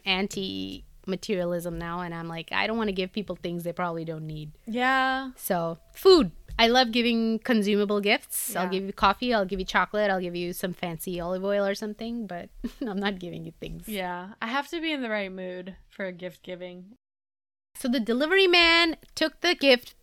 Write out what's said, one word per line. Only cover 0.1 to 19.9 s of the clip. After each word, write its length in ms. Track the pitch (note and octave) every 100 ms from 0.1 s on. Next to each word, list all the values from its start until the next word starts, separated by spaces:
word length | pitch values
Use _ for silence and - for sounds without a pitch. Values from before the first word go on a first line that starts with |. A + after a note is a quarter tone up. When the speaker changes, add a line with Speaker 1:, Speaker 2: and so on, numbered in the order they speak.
| F#3 G3 G3+ F#3+ G3 F#3+ - - - - F#3 - F#3+ F3 F3 F3 E3
Speaker 1:
now, 220 | E3+ F3
and 120 | F3
I'm 140 | E3 E3
like, 240 | E3 D#3+
I 160 | G3 G#3
don't 100 | A3+
wanna 140 | G#3+
give 200 | F#3 F#3
people 240 | A3 F#3+ F3
things 280 | F3+ F3
they 100 | E3+
probably 320 | E3 F3+ E3 E3
don't 220 | D#3+ D#3
need. 240 | D#3 D3+ - -
Speaker 2:
Yeah. 680 | A3+ B3+ C4 C4 C4 C4 -
Speaker 1:
So, 440 | - F3+ E3 E3 _
food. 380 | - F#4+ F4+ F#3 - - -
I 80 | A3+
love 240 | B3 B3
giving 480 | A#3+ A#3 A3+ A3+ A3+
consumable 600 | - A3+ G3+ G3+ G3+ G#3
gifts. 540 | G3+ C4 - - - F#3+
I'll 100 | F3+
Speaker 2:
Yeah. 60 |
Speaker 1:
give 120 | F#3+
you 100 | G3
coffee, 400 | - G3+ G3+ B3
I'll 120 | A3+ F#3
give 140 | F#3+
you 60 | F#3
chocolate, 460 | G3+ F3+ G#3 G#3
I'll 80 | F#3+
give 160 | F3+ F3
you 160 | F3
some 200 | F3 F#3
fancy 460 | E3+ F3 D#3+ - F3
olive 240 | E3+ F#3 G3
oil 200 | G3+ G3
or 80 |
something, 540 | G3 G#3+ G#3 A3+ A#3 G3+
but 220 | F3 - -
<laughs> 180 | A#3+ -
I'm 180 | B3 G3
not 200 | G3+ F#3
giving 260 | F3 E3 E3
you 80 | -
things. 280 | E3 E3 F3
Speaker 2:
Yeah, 460 | G#3 F3+ F3+ F#3 A3+
I 60 | A3+
have 200 | C4+ C4+
to 120 | E4+
be 100 | D#4+
in 100 | D4
the 80 | A#3
right 220 | G#3+ F#3+
mood 440 | F#3+ F#3 F#3 F#3 F#3 _
for 240 | - F#3+
gift 320 | F3 F3+ E3+
giving. 540 | - F3+ F3+ F3+ F#3 B3 _ _ _ _ _ _ _ -
Speaker 1:
So 120 | C4
the 140 | C4+
delivery 460 | G#3+ A#3+ D#4 F#4+ F#4+
man 500 | F4 E4+ E4 E4+ D4+ - -
took 240 | D#4 -
the 140 | E4+ -
gift 400 | C#4 B3 -